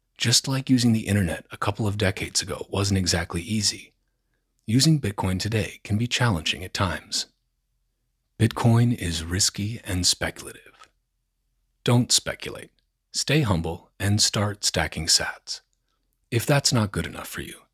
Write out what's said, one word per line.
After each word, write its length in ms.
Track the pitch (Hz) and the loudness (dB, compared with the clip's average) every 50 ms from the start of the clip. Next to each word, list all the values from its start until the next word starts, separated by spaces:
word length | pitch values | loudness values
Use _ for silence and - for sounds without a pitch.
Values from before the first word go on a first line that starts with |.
| _ _ _ - | _ _ _ -4
Just 320 | - 117 - - - 139 | 0 2 2 2 2 2
like 200 | 135 135 131 - | -2 -4 2 4
using 220 | 131 123 117 120 | 4 6 6 4
the 160 | 113 110 - - | 4 4 2 2
internet 380 | 101 101 95 82 - - - - | 2 2 2 2 0 -4 -8 -14
a 60 | - - | -10 -4
couple 300 | - 104 101 - 113 104 | -4 -4 -2 -2 -2 -2
of 100 | 98 104 | 0 0
decades 440 | 104 95 98 - 101 - - - | 0 0 0 -2 -6 -4 -4 -4
ago 260 | - 95 71 64 - - | -4 -2 -6 -8 -8 -4
wasn't 280 | - 98 101 101 101 95 | -2 -2 0 2 2 0
exactly 440 | 92 85 92 85 85 - - 87 | 2 0 0 -2 -2 -4 -6 -8
easy, 520 | 85 - 107 110 101 - - 101 - - _ _ _ _ _ _ _ _ _ _ _ _ _ _ _ | -6 -2 -2 0 0 -2 -2 -4 -12 -20 _ _ _ _ _ _ _ _ _ _ _ _ _ _ _
using 340 | - 104 131 135 160 160 147 | 0 2 4 6 6 4 4
Bitcoin 400 | 120 101 101 - - 95 92 92 | 2 -2 -4 -2 -2 -2 -2 -2
today 400 | - 104 117 107 95 - - - _ | -2 -2 0 -2 -2 -2 -6 -12 _
can 120 | - 98 107 | -4 -2 -2
be 80 | 120 | 0
challenging 600 | 120 - - 127 120 101 80 - - - 73 92 | -2 0 0 2 2 2 0 -2 -4 -4 -6 -8
at 80 | 90 - | -8 -4
times. 540 | - 101 90 78 76 - - - - - - _ _ _ _ _ _ _ _ _ _ _ _ _ _ _ _ _ _ _ _ _ _ | -2 -2 -2 -2 -6 -8 -6 -6 -6 -6 -6 _ _ _ _ _ _ _ _ _ _ _ _ _ _ _ _ _ _ _ _ _ _
Bitcoin 560 | 110 113 - - - 120 113 117 120 120 120 | 0 0 0 2 4 4 6 6 4 4 2
is 300 | - - 87 85 82 82 | 0 -2 -4 -4 -4 -6
risky 560 | 85 90 92 - - - - 101 107 117 113 - | -4 -2 0 0 0 0 -2 -6 -6 -6 -8 -8
and 200 | - 98 90 90 | -6 -4 0 0
speculative. 840 | - - - 87 82 - - - - - - - - _ _ - _ _ _ _ _ _ _ _ _ _ _ _ _ _ _ _ _ _ _ _ | 0 0 0 -2 -6 -6 -10 -16 -18 -18 -20 -20 -20 _ _ -20 _ _ _ _ _ _ _ _ _ _ _ _ _ _ _ _ _ _ _ _
Don't 260 | - 120 120 117 - | 2 4 4 4 4
speculate. 600 | - - - - - - - - - - - - _ _ _ _ _ _ _ _ | 2 0 0 -2 -8 -8 -10 -12 -12 -12 -16 -18 _ _ _ _ _ _ _ _
Stay 300 | - - - - 139 156 | -6 -6 -2 2 2 2
humble 480 | 147 104 95 82 82 82 82 - - _ _ _ | 4 4 2 0 0 -2 -6 -8 -12 _ _ _
and 220 | 101 101 104 107 | 0 0 2 2
start 420 | - - - 113 101 104 101 - - | 2 0 2 0 -2 -2 -4 -4 -4
stacking 440 | - - - 78 78 - - 80 78 | -2 -2 -2 -2 -2 -4 -6 0 0
sats. 540 | - - 80 - - - _ - - - - _ _ _ _ _ _ _ _ _ _ _ _ _ | 2 2 0 -2 -6 -10 _ -12 -12 -12 -14 _ _ _ _ _ _ _ _ _ _ _ _ _
If 160 | - 117 - | -2 -2 0
that's 260 | - 147 143 - - | 2 2 2 2 2
not 200 | - 117 107 104 | 2 2 0 0
good 160 | - 90 78 71 | -2 -4 -6 -6
enough 200 | - 78 76 - | -8 -12 -12 -12
for 140 | - - | -10 -10
you, 200 | 69 - - - - _ | -10 -12 -14 -18 -20 _